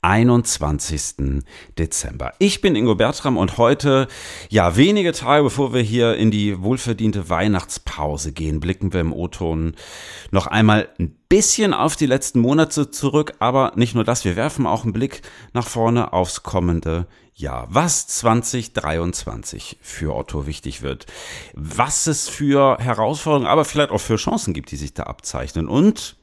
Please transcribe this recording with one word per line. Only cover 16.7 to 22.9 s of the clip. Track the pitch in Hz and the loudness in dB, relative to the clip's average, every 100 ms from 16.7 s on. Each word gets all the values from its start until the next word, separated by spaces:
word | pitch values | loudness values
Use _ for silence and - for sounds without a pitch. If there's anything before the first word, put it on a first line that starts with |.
| 82 80 80 87 _ _ _ | 0 0 -4 -4 _ _ _
Jahr. | 71 64 58 | -8 -8 -2
Was | 104 170 - - | 0 2 -2 -4
zwanzig | - 120 113 117 127 113 | -2 2 2 0 -6 -6
dreiundzwanzig | - 76 80 85 90 - - - - - - | -6 -2 -2 -2 -6 -8 -12 -12 -14 -16 -18
für | - - 78 | -16 -8 -6
Otto | 62 - 78 69 | -6 -6 -6 -6
wichtig | 76 - - | -8 -10 -10
wird, | 67 65 - - - - - | -8 -10 -12 -18 -16 -16 -16
was | - 78 85 131 - - | -12 -10 -4 -2 0 -2
es | 151 - | -2 -4
für | - 143 139 139 123 | -4 2 4 4 4
Herausforderungen, | 123 | 0